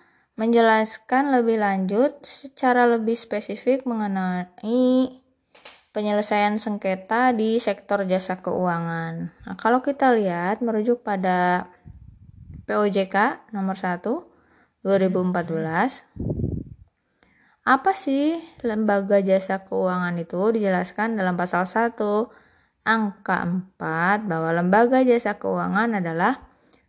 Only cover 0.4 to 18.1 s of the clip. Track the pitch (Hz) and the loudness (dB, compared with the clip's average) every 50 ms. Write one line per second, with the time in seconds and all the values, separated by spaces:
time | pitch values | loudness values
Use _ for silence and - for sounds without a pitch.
0.4 | 220 226 233 233 226 226 220 220 220 220 - - _ - 254 262 285 285 269 247 | 0 2 4 6 6 6 4 4 2 -2 -6 -12 _ -2 0 0 2 2 2 2
1.4 | 233 226 226 220 208 202 196 190 190 185 196 214 262 294 294 - - - - - | 2 2 2 2 0 0 0 0 -2 0 2 2 2 0 0 -4 -14 -16 -16 -14
2.4 | - 269 - - - 254 247 247 240 240 233 226 220 220 233 233 - - 208 208 | -16 -18 -6 0 2 2 4 6 4 4 4 2 0 -2 -2 -2 -4 -6 -6 -6
3.4 | 220 - 202 214 - 247 262 269 269 254 233 220 214 202 190 190 185 180 180 180 | -6 -8 -10 -4 0 0 0 0 0 -4 -4 -4 -2 -2 -2 -2 -2 -2 -2 -4
4.4 | 180 180 _ - - 214 240 254 254 254 254 254 262 254 - - _ _ _ _ | -6 -8 _ -12 -6 -2 2 2 4 4 4 4 2 0 -4 -10 _ _ _ _
5.4 | _ _ _ - - - - - _ _ - 214 208 208 208 208 208 - 214 208 | _ _ _ -20 -20 -20 -20 -20 _ _ -6 -4 -2 0 0 0 0 0 0 2
6.4 | 208 208 208 214 - 226 208 208 - 190 190 190 190 - 277 240 254 254 247 214 | 2 2 0 -2 -2 -4 -6 -4 -2 -4 -4 -4 -4 -2 0 2 2 2 2 2
7.4 | 220 220 226 240 - 214 202 202 - - 208 202 196 185 185 185 185 - 185 185 | 0 0 0 0 0 -2 -4 -4 -2 -2 -2 -2 0 0 0 -2 -2 -4 -8 -6
8.4 | - 185 - - 180 180 170 170 170 165 165 165 165 165 165 165 170 170 - - | -4 -4 -2 0 0 0 0 -2 -4 -4 -6 -6 -6 -6 -8 -8 -10 -10 -12 -14
9.4 | - - 190 - - 226 240 254 254 285 277 277 269 262 240 220 202 185 170 175 | -14 -12 -8 -2 0 2 2 2 2 -2 -2 2 2 4 4 4 2 0 -2 -2
10.4 | 175 185 214 214 247 226 220 214 214 240 240 240 - 214 202 190 185 185 180 180 | -2 -2 -2 -2 -2 -2 -2 0 0 0 0 0 -2 -4 -4 -2 0 0 2 2
11.4 | 180 180 180 180 - - - _ - - - - - - - - - - - - | 2 2 2 0 -2 -6 -14 _ -20 -20 -20 -20 -20 -20 -20 -20 -20 -20 -20 -20
12.4 | - - - - - - 208 214 208 208 190 196 190 185 - 196 214 262 330 - | -20 -20 -18 -14 -8 -4 0 0 2 2 2 0 -2 0 0 0 2 0 0 -4
13.4 | - _ 220 202 190 190 190 185 - 180 175 175 - 208 254 349 - - _ _ | -10 _ -6 -4 -4 -4 -4 -4 -4 -4 -4 -4 -4 -4 -6 -6 -8 -12 _ _
14.4 | _ _ _ _ _ _ _ _ - 190 196 196 190 185 185 185 185 185 180 180 | _ _ _ _ _ _ _ _ -2 0 2 2 2 2 0 0 0 0 -2 -2
15.4 | 170 - 165 160 160 160 160 175 214 269 - - - _ - - - - - - | -2 -4 -4 -4 -4 -2 -2 -2 -2 -2 -4 -8 -16 _ -12 -8 -6 -6 -4 -4
16.4 | - - - - - - - - - _ _ _ _ _ _ _ _ _ _ _ | -4 -6 -6 -8 -10 -12 -18 -20 -20 _ _ _ _ _ _ _ _ _ _ _
17.4 | _ _ _ _ - - 254 269 - 381 381 - - 285 | _ _ _ _ 0 0 0 2 2 0 -2 -2 -2 -2